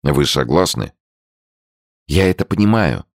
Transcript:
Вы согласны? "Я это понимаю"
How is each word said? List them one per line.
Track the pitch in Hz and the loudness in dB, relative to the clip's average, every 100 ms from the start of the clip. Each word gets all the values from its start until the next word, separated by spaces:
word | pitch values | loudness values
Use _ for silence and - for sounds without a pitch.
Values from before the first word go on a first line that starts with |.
Вы | 71 69 69 | 0 0 0
согласны? | - 62 76 90 60 50 _ _ _ _ _ _ _ _ _ _ _ - | -2 0 0 0 -2 -8 _ _ _ _ _ _ _ _ _ _ _ -4
"Я | 82 95 | 0 2
это | 90 | 0
понимаю" | - - 104 113 87 50 - | -2 0 2 2 0 -2 -10